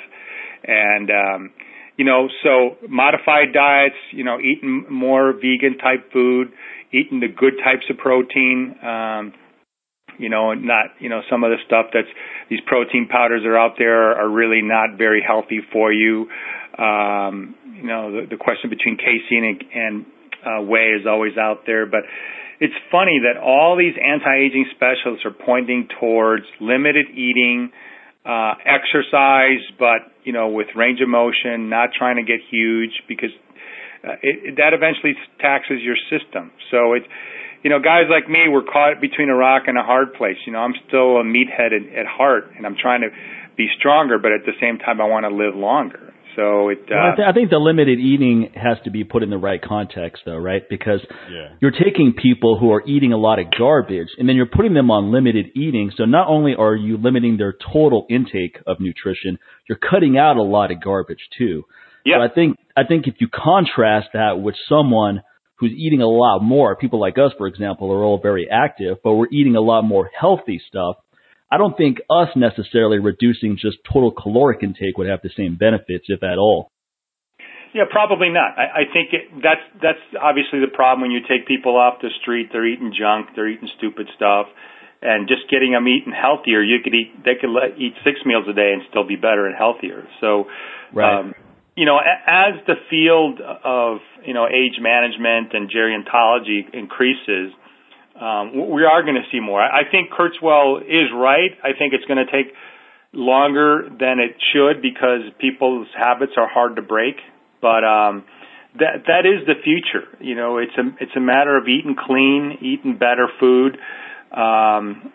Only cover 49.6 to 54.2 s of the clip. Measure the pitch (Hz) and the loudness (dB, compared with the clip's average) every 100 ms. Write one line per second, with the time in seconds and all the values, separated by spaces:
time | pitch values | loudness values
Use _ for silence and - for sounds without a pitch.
49.6 | - 104 98 - 85 - - 82 90 95 | -4 -6 -6 -8 -10 -10 -12 -8 -4 -4
50.6 | - 98 110 101 - - - 85 76 - | -6 -8 -2 -4 -4 -20 -18 -16 -14 -2
51.6 | 139 - 196 - 139 117 127 123 117 104 | 0 2 0 4 2 4 2 4 2 4
52.6 | 117 107 139 143 135 113 110 107 87 - | 4 2 2 0 2 2 2 0 0 0
53.6 | 123 151 104 92 82 - | 2 2 0 -6 -8 -2